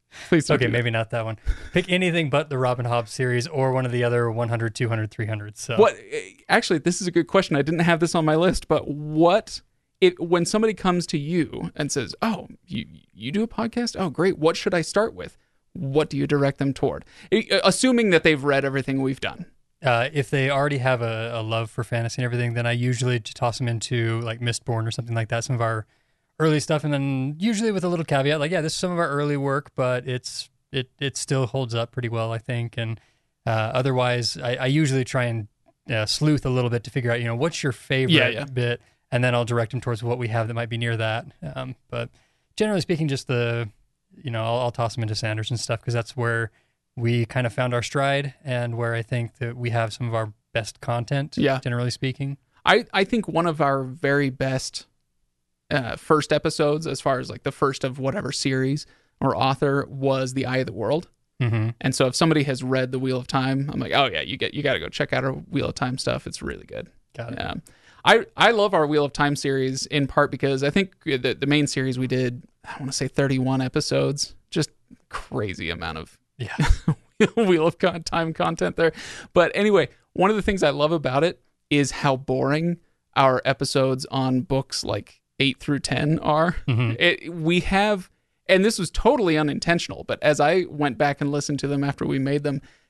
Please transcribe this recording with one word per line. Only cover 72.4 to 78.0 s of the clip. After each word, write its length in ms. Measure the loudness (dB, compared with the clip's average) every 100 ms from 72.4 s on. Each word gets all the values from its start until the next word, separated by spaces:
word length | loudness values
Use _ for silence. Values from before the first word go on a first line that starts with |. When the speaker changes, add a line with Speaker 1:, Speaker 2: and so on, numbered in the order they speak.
| -12 _ -16
Speaker 1:
I 100 | -10
wanna 140 | -8
say 160 | -4 -4
thirty-one 540 | 0 2 2 0 0
episodes, 720 | 0 -2 0 0 0 -2 -6 -10 _
just 180 | -2 -2 _ _ -20 _
crazy 640 | -12 -8 -4 -4 -4 -6
amount 260 | -6 -6 -8
of 200 | -12 _ _ -12
Speaker 2:
Yeah. 160 | -8 0 4 4 2
Speaker 1:
<laughs> 420 | -2 _ 2 2 4
Wheel 300 | 4 4 4
of 120 | 2
Con-, 240 | 0 0